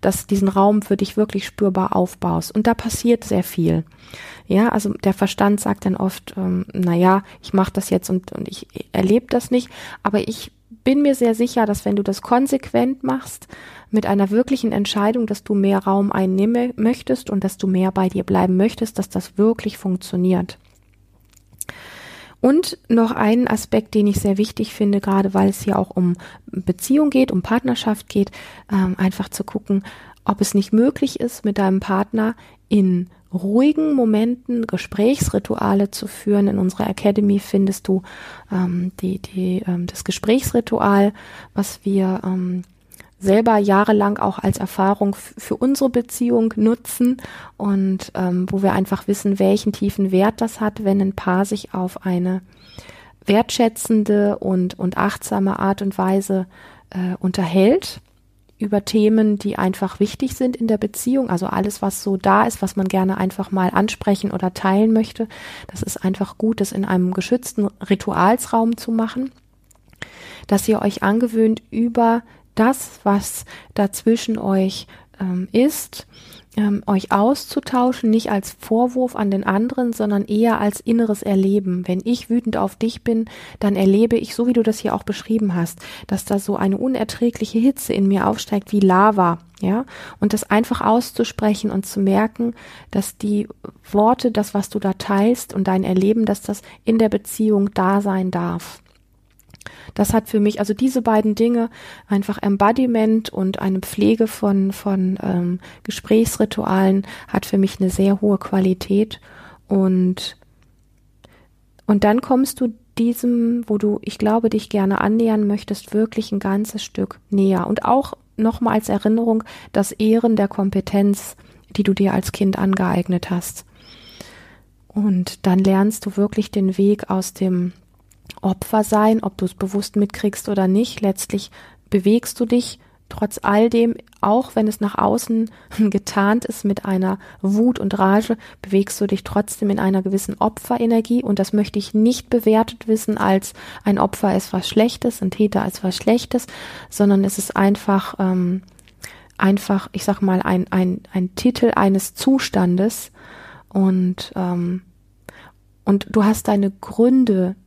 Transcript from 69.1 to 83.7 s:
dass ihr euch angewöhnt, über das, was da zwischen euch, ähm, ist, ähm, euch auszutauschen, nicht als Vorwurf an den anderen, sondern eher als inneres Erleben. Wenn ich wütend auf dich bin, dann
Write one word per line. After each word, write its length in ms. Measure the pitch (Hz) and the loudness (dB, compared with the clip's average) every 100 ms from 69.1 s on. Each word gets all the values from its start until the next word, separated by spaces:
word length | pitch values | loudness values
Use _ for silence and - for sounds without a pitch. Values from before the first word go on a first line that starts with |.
| 247 262 _ _ _ _ _ _ _ - - - - - | -4 -8 _ _ _ _ _ _ _ -20 -18 -20 -20 -2
dass 200 | 202 - | 0 2
ihr 140 | 214 | 0
euch 220 | 202 196 | 0 0
angewöhnt, 580 | 196 220 240 220 220 220 _ | 0 2 0 2 2 2 _
über 520 | 220 233 233 233 233 233 - _ - | -2 -2 2 2 2 -2 -20 _ 0
das, 400 | 226 262 - - | 2 2 -6 -6
was 420 | - 202 - - - - - | 0 0 -2 -12 -14 -20 -12
da 180 | - 202 | -2 -2
zwischen 460 | - - 233 - 220 | 0 0 0 0 -4
euch, 500 | - 190 190 190 - - - _ | 0 0 0 -4 -14 -20 -20 _
ähm, 280 | 185 180 185 | -4 -4 -2
ist, 560 | 214 269 - - - - - - - _ - | 2 2 0 -12 -16 -20 -20 -20 -20 _ -2
ähm, 260 | 208 202 - | 0 -2 0
euch 240 | 196 - | -2 0
auszutauschen, 960 | 202 214 277 - - - 254 247 254 226 | 2 2 0 -2 -6 -2 0 0 0 0
nicht 220 | 220 220 | 0 0
als 240 | 202 - - | -4 -4 -14
Vorwurf 560 | - 220 247 254 254 - | -2 0 2 0 -2 -2
an 160 | 202 | -2
den 120 | 196 | -2
anderen, 500 | - 190 240 262 247 | 0 0 -2 -2 -4
sondern 320 | 226 214 202 202 | -2 -2 -2 0
eher 340 | 208 233 220 | 2 2 2
als 200 | 208 202 | 0 -2
inneres 420 | - 233 226 208 | -2 0 2 -2
Erleben. 640 | - 196 190 202 190 180 180 | 0 2 2 0 0 -4 -2
Wenn 140 | 180 | -4
ich 260 | 220 240 - | -2 -4 0
wütend 280 | 240 240 - | -2 0 -2
auf 180 | 196 - | -2 -2
dich 280 | 226 - | -6 -4
bin, 220 | - 226 220 - - - | -2 -2 -2 -10 -20 -4
dann 160 | 208 | -2